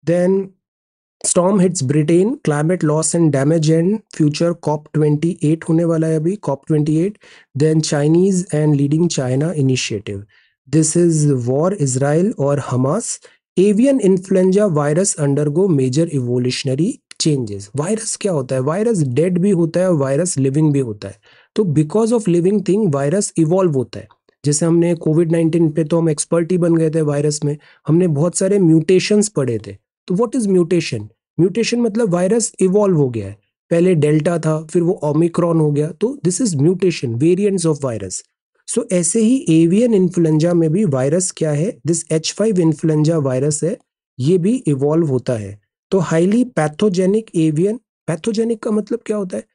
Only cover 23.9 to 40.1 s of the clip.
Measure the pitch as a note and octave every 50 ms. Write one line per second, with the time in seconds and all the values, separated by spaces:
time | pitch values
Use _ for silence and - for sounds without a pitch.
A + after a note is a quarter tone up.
23.9 | - G2 G2 _ - _ _ _ _ _ - C#3+ D3 - F3 E3 E3 E3+ E3+ E3+
24.9 | F3 E3 - D#3 D#3 D#3+ F3+ D#3+ E3 E3 E3 D#3+ D#3+ E3+ E3+ D#3 D3+ E3 D#3+ D3
25.9 | E3+ E3 E3 D#3+ D3+ D3 - _ E3+ E3+ E3+ E3 F#3 F3+ E3+ E3+ E3 E3 D#3+ D#3
26.9 | D3+ E3 D#3 D3 C#3+ C#3+ D3 D3+ D3 D3+ D3+ D3 D3 D3 _ - - _ _ -
27.9 | D3+ E3+ F#3 F3+ D3+ C#3 D#3+ F3+ E3+ - G3 F#3+ G3+ G#3 F#3+ D#3+ D#3+ D#3+ D#3 -
28.9 | F#3 F#3 F3+ - G#3 G#3 G#3 G#3 _ D#3 C3+ B2 A#2 G#2+ G2+ G2+ G2 - _ _
29.9 | _ _ _ - F#3 F#3 A#3+ A#3 A#3+ C4+ A3 G3 F#3+ F3+ F3 D#3+ F#3 E3+ D3+ -
30.9 | C#3 A2 G#2 G#2 _ _ _ _ _ - E3 G3+ F3+ A#3 A3 G#3+ A#3+ A#3+ A#3+ A3+
31.9 | G3 A3+ A#3+ G3+ E3 F3 F3+ F#3+ A3 A#3+ A3 - - - F#3+ F#3+ F3+ G#3 G#3 G3
32.9 | F#3 D3+ C#3+ B2+ A#2+ A2 G2 F#2+ G2+ _ _ _ _ _ _ _ E3+ E3+ F3 F#3
33.9 | F#3 D3+ C#3+ D3 D3+ D#3 D3 F3+ E3+ E3 D#3+ D#3 D#3 D#3 D#3+ D#3 - F3+ E3+ E3
34.9 | G3 - - D3+ C#3+ D#3 E3+ E3+ E3 - F3 E3+ E3 D#3+ D#3 D3+ D3 C#3+ D3+ D#3+
35.9 | F3+ _ - A#3+ C#4+ - - F3 F3 - C4 A3 F3 C3 C#3 E3 F#3+ F#3 G3 F3+
36.9 | D#3+ - - A#2+ A2+ A#2 C#3+ E3 F3+ F3 G3+ G3+ F#3+ F#3+ D#3+ E3 D3+ D3 C#3 C3
37.9 | A2+ G#2+ G2 F#2 - - - _ _ _ _ _ _ _ _ - - A3+ - -
38.9 | F#3 F3+ F3 - - A3+ A3 A3 B3+ C4+ - - D#3+ D#3+ E3 E3+ F3+ G#3 B3 B3
39.9 | A3+ F#3+ F#3 F3